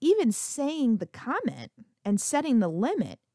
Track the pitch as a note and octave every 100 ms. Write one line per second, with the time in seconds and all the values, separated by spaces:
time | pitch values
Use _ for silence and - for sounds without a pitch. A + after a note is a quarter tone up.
0 | D#4 G#4+ A#3 G3+ - - C#4 D#4+ B3+ G#3+
1 | E3+ - A#3+ F4+ A4 - - - - _
2 | G3+ G3+ - C#4+ D#4 A#3 F3+ E3 B3 G4
3 | D#3+ - _